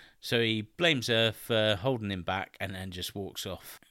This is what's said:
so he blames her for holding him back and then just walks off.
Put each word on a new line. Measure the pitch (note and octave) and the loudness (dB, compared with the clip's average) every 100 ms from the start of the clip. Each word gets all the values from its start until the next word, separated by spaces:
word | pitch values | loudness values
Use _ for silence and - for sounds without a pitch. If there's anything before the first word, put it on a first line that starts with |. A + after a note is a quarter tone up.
| - _ | -20 _
so | - A#2+ | 0 2
he | A2+ A2 | 4 2
blames | G#2+ - E3+ C#3 A#2 | -2 0 2 2 2
her | A2+ A2+ | 4 4
for | - - A2+ G#2+ F#2 | 0 0 2 4 2
holding | C3 B2 G#2 | 0 0 -2
him | F#2+ | -4
back | E2+ F#2+ - - | -2 -4 -4 -8
and | G2 | -8
then | F#2 F#2+ | -8 -8
just | F2+ F2 G2+ | -8 -8 -8
walks | F#2+ - | -8 -8
off. | G2 F2 - - - | -8 -10 -12 -20 -20